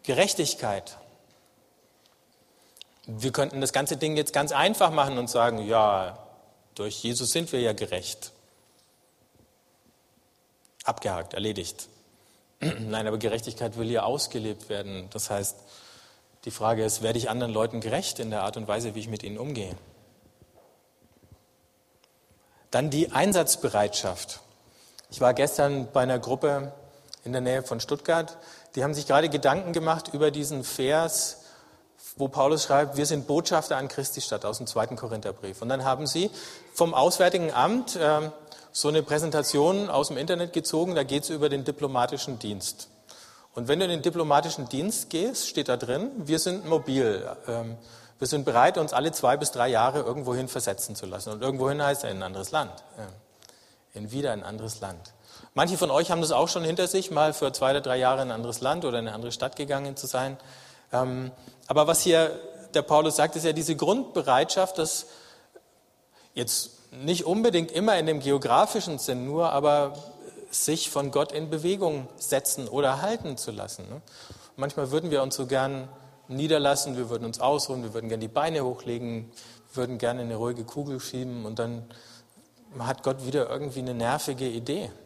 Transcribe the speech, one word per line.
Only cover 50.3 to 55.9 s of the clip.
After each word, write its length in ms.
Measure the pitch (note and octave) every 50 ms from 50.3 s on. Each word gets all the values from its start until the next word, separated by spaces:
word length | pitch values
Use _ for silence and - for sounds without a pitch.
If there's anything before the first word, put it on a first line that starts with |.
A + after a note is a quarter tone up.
| B2 B2+ C3
versetzen 480 | B2+ - - - - D3 - - - G#2+
zu 120 | - -
lassen. 240 | F#2 F#2+ F#2 - A2
Und 100 | G#2+ G#2+
irgendwohin 400 | B2 C3+ C#3 C3 C3 C3+ C#3+ D3
heißt 220 | D3 C#3+ C#3+ C#3 A#2+
ja 60 | A2+
in 80 | G2
ein 60 | F#2+ F#2+
anderes 280 | F#2 F#2+ F#2+ G2 -
Land, 200 | - D#3 C#3 G2 F2+ - - - - -
ja. 80 | G#2+ G2 F#2+ G2+ _ _ _ _ - - _ _ _ _ _ _ _ _ -
In 160 | G#2 G#2 G#2+
wieder 200 | A#2+ C#3 C#3+ C3
ein 120 | A2 G2+ F2
anderes 360 | F#2+ G#2+ G#2+ A2 A2+ A2 -
Land. 320 | G#2 F#2+ F2+ F2+ - - _ _ _ - - - - - _
Manche 200 | C3+ D#3 F3 F#3
von 140 | - F3+
euch 220 | D#3